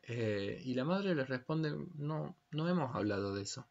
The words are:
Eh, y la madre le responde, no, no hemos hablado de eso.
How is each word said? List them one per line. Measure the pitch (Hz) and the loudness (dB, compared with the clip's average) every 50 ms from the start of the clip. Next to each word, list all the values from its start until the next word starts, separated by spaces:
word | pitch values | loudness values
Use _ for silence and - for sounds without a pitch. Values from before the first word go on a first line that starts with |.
| - | -8
Eh, | - 117 120 113 107 104 101 98 101 110 - - | -6 -2 0 2 2 2 2 0 -2 -4 -4 -4
y | 127 123 | -2 0
la | 127 131 | 0 2
madre | 156 180 196 202 196 175 | 2 2 2 2 2 2
le | 147 131 | 2 2
responde, | 135 131 127 123 - 156 160 156 151 151 151 143 - - | 0 -2 -4 -2 0 0 0 2 0 -2 -2 -6 -8 -6
no, | 147 143 147 160 156 151 147 - _ _ _ | -6 -4 -2 -2 -2 -4 -6 -8 _ _ _
no | - 147 156 175 | -2 0 2 4
hemos | 180 180 147 120 120 | 4 4 2 2 2
hablado | 107 101 104 101 98 101 101 98 | 2 2 2 2 2 2 0 0
de | 101 | -2
eso. | 101 - - 127 - _ | -2 -4 -6 -8 -10 _